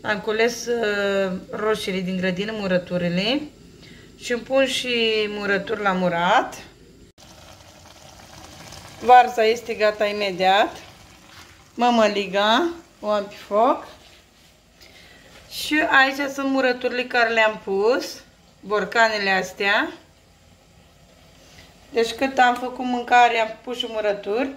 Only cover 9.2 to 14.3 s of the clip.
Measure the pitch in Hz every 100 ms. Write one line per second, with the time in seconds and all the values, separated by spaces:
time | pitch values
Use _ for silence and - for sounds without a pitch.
9.2 | 233 233 220 226 - 202 214 214 208 208
10.2 | 202 175 185 196 262 - - - - -
11.2 | - - - - - - 240 233 208 202
12.2 | 196 196 208 233 339 - - _ 208 208
13.2 | 202 - - 202 240 320 - - - -
14.2 | _